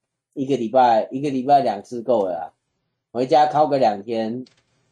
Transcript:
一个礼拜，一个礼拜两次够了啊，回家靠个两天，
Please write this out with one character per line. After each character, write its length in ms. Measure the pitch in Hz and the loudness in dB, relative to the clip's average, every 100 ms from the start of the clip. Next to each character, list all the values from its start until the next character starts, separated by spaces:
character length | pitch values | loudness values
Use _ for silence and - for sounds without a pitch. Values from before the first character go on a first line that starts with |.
| _ _ _ | _ _ _
一 100 | 147 | -8
个 140 | 135 123 | -4 -4
礼 100 | 110 | 0
拜， 400 | 127 123 110 - | 2 4 2 0
一 120 | 135 | -4
个 80 | 143 | -4
礼 120 | 131 | -4
拜 180 | 127 143 | 2 2
两 220 | 120 101 | 2 -4
次 200 | - 120 | -8 -8
够 240 | 113 113 92 | -2 0 0
了 100 | 82 | -6
啊， 80 | 80 _ _ _ _ _ _ | -10 _ _ _ _ _ _
回 140 | 117 127 | -6 2
家 200 | 156 151 | 4 4
靠 200 | 143 151 | 2 0
个 120 | 139 | 2
两 240 | 113 101 | 0 -2
天， 420 | 110 113 110 123 127 _ _ _ _ | -6 -6 -4 -8 -12 _ _ _ _